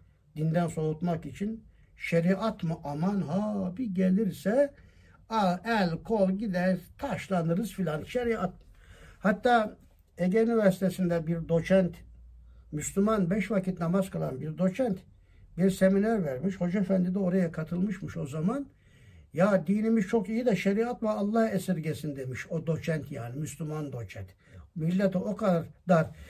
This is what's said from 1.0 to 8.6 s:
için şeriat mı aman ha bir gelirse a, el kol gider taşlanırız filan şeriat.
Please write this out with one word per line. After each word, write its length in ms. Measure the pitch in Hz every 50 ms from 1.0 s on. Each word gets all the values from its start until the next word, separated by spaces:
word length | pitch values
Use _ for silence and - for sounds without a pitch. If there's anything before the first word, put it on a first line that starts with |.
| 175 175 165 160 -
için 380 | 139 127 - 202 220 220 226 - - _ _ - _ _
şeriat 640 | - - - 170 165 165 185 190 190 220 220 214 -
mı 160 | 175 160 147 - -
aman 360 | 143 143 151 170 196 208 190
ha 560 | 147 139 170 202 214 214 208 202 185 180 180
bir 100 | 262 254
gelirse 880 | 208 175 190 185 185 185 214 226 175 - - - 190 226 277 285 277 - - - - _ - - - - - - -
a, 300 | 226 220 196 180 175 185 -
el 380 | 226 233 214 185 165 165 -
kol 280 | - - 226 208 190 185
gider 480 | 190 202 233 202 175 180 180 190 185 180 - - - -
taşlanırız 760 | 277 269 185 - - - 185 175 160 165 170 196 233 190
filan 320 | - - 180 156 151 151 -
şeriat. 480 | - - 247 240 233 220 - 190 190 - -